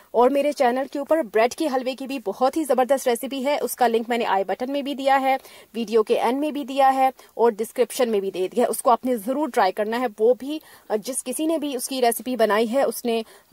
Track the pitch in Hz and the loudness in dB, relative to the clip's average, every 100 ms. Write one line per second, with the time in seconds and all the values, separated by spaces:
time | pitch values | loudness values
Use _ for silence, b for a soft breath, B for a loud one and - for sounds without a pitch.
0 | B - 247 285 294 285 254 254 277 294 | B 4 4 4 0 2 2 0 -4 -6
1 | 269 311 226 214 240 - 320 262 247 262 | 0 0 2 2 0 0 -2 -2 -4 -6
2 | 262 269 190 - 254 320 277 254 254 269 | -8 -8 -6 0 0 0 0 2 2 2
3 | 254 233 262 277 262 294 247 - 240 226 | 0 -2 -2 -4 -2 -2 -2 0 2 2
4 | 226 233 226 190 196 196 254 285 269 269 | -2 -2 0 0 -2 -4 -4 -4 -4 -2
5 | 269 269 269 262 B B B 220 208 226 | 2 2 2 0 B B B -8 0 2
6 | 214 226 220 269 302 285 254 269 262 269 | 2 2 0 0 -2 -4 -4 2 4 4
7 | 262 - B - 233 202 226 - 233 - | 2 0 B 2 2 2 -6 -2 -2 0
8 | 240 208 196 180 185 226 240 226 277 233 | 0 0 -2 -4 -2 0 0 0 2 2
9 | 254 240 196 269 302 240 190 190 208 233 | 2 -4 -2 -2 -2 2 0 0 -2 -2
10 | 247 208 226 247 262 311 B B B 214 | -4 2 2 2 -2 -10 B B B -6
11 | 240 262 254 247 311 320 294 254 - 269 | -4 -8 -6 -4 -2 -2 -2 -6 -6 0
12 | 233 233 254 247 220 208 226 269 233 - | 0 0 -4 0 2 2 0 0 0 -2
13 | 240 226 220 B B | -4 -4 -6 B B